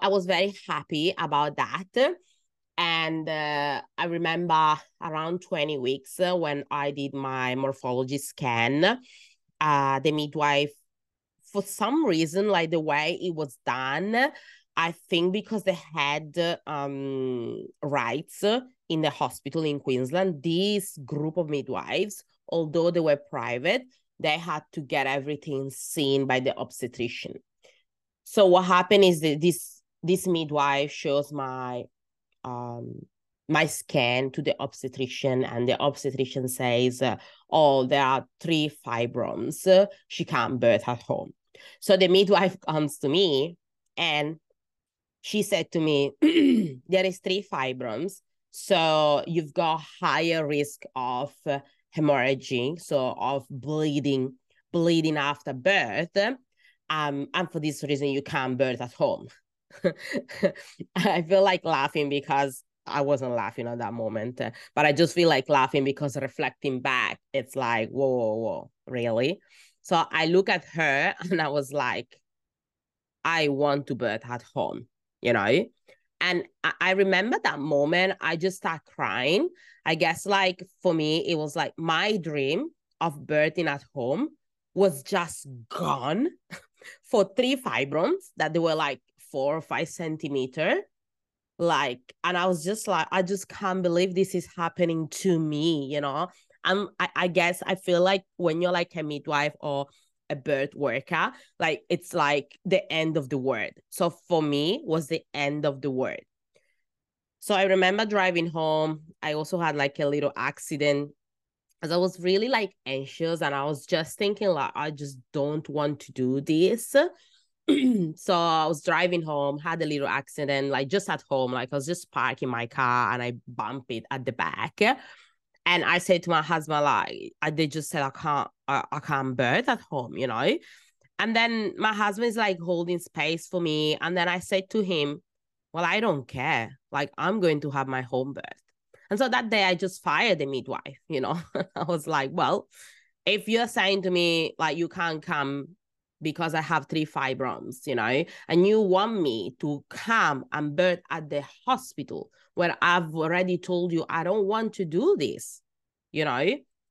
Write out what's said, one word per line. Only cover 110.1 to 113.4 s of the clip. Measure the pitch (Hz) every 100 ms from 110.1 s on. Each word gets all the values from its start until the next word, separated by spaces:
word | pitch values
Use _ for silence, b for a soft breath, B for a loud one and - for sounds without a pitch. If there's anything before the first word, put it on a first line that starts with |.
| 147 143
accident | - 131 - - 151 147 143 147 - _ _ _ _ _ _
as | 160
I | 175
was | 185 180
really, | 175 190 240
like, | 247 196 - 131
anxious, | 135 135 - 165 165